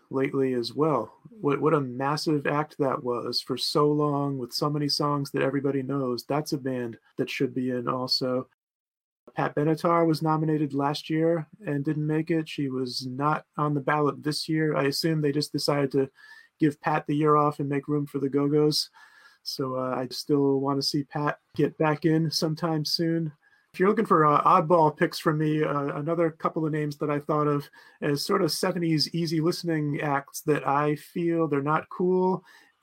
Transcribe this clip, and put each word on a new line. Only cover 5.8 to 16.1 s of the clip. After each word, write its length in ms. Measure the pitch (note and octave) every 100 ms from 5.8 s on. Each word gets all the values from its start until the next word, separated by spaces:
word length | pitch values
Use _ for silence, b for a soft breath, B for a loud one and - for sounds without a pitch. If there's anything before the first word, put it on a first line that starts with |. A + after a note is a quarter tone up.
knows. 420 | C3 C#3 C3 A#2+
That's 300 | - C#3+ D#3+
a 40 | D3+
band 420 | C3 B2+ A#2+ A2 _ -
that 120 | C3
should 240 | - C3+ B2
be 160 | B2+
in 180 | B2 B2
also. 580 | C3 B2+ - B2+ B2+ B2+ _ _ _ _ _ _ _ - -
Pat 200 | C#3+ C#3
Benatar 520 | D3 D#3+ F3 E3+ E3
was 140 | D#3
nominated 520 | D#3+ D#3 D#3 D3+ D3+
last 360 | C3+ C#3+ D3 -
year 380 | D#3 D#3+ E3+ D#3 - G#3
and 180 | C#3+
didn't 240 | C#3+ D3+ D3+
make 240 | D#3 D#3+
it. 160 | E3 D#3+
She 220 | - C#3
was 360 | C3 B2+ - B2+
not 400 | B2+ D3 D#3 - -
on 160 | D3+
the 80 | D3
ballot 420 | C3 D3+ D3 B2+
this 240 | C3 D3 -
year. 280 | D#3 D#3 -
I 80 |
assume 380 | C#3 C#3 E3 D#3+
they 100 | D3
just 200 | C#3+ C#3+
decided 400 | D3 - C#3+ C#3
to 160 | C#3 C3+